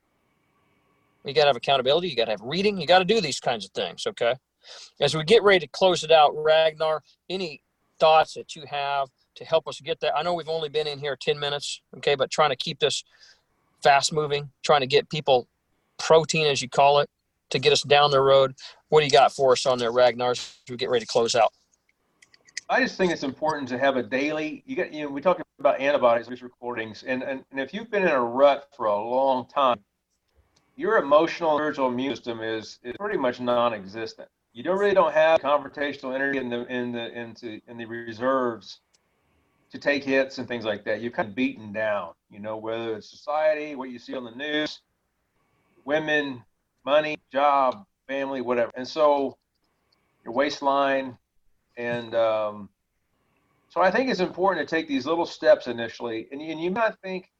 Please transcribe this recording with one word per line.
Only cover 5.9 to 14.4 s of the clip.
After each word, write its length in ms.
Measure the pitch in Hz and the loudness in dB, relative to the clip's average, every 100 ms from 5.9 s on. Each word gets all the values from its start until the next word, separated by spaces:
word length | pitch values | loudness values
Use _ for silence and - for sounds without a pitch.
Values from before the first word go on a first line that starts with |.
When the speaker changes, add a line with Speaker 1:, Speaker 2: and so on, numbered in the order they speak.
| 165 | 2
Speaker 1:
it 80 | 156 | 4
out, 220 | 156 147 | 6 6
Ragnar, 680 | 151 156 160 160 156 156 151 - _ - | 4 2 4 2 0 -2 -4 -8 _ -10
any 340 | 190 170 139 _ _ _ - | -8 -8 -10 _ _ _ 2
thoughts 340 | 160 156 156 | 6 6 4
that 220 | - - 165 | -4 -16 -16
you 80 | 139 | -10
have 420 | 143 139 143 135 _ _ - | -6 -2 -2 -4 _ _ -20
to 80 | |
help 240 | 123 160 151 | -2 -2 -2
us 120 | - | -8
get 200 | 143 160 | -8 -4
that? 160 | 151 143 | -2 -2
I 60 | |
know 120 | 175 | -2
we've 140 | 175 151 | -4 -4
only 220 | 160 151 | -6 -4
been 160 | 151 151 | -4 -4
in 120 | 139 | -6
here 180 | 147 131 | -6 -4
ten 220 | - 147 | -4 -2
minutes, 440 | 143 143 - - _ 135 | -4 -4 -8 -12 _ -4
okay, 160 | 143 | 0
but 160 | 139 127 | 0 0
trying 200 | - 151 | 0 0
to 60 | 127 | 0
keep 240 | 165 147 | -6 -2
this 240 | 139 - - _ - _ _ _ _ _ | -2 -2 -8 _ -20 _ _ _ _ _
fast 300 | 151 139 - | 4 4 2
moving, 380 | 151 151 143 | -2 -2 -4